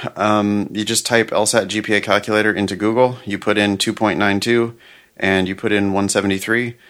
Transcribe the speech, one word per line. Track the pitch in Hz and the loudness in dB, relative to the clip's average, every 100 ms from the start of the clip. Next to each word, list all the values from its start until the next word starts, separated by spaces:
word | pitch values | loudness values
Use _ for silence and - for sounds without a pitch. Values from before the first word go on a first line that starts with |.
| - | -10
Um, | - 104 107 104 104 - | -2 0 2 2 0 -2
you | 104 | -4
just | 107 113 | -4 -4
type | - 117 110 | 2 2 2
L | 98 110 | 0 0
sat | 117 98 | 0 0
G | 110 | -2
P | 101 | 0
A | 104 | 0
calculator | 107 101 107 107 107 | 2 0 2 2 2
into | 104 98 92 | 2 -2 -2
Google. | 104 113 127 123 | 0 2 2 0
You | - 98 | -8 -6
put | 110 104 | -2 2
in | 101 98 | 2 0
two | - | -2
point | 104 107 90 | 0 0 0
nine | 101 98 | 0 0
two | 117 120 117 117 - - _ - | 0 0 0 -6 -20 -20 _ -6
and | 98 95 92 | 0 0 0
you | 95 | -4
put | 113 | -2
in | 104 101 | 0 0
one | 98 98 | 0 0
seventy-three | 104 98 95 - 117 120 120 - | 0 0 -2 -2 -2 -2 -8 -18